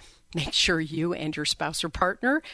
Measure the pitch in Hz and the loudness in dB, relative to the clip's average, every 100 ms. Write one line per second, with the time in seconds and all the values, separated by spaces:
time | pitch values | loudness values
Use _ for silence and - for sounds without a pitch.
0 | - - _ 170 143 - - 165 160 160 | -20 -20 _ -6 -2 2 2 2 0 -2
1 | 170 - 156 151 151 - 151 160 165 - | -2 -2 -4 -4 -2 -2 -2 -2 -4 2
2 | 180 202 240 294 - | 2 2 2 2 0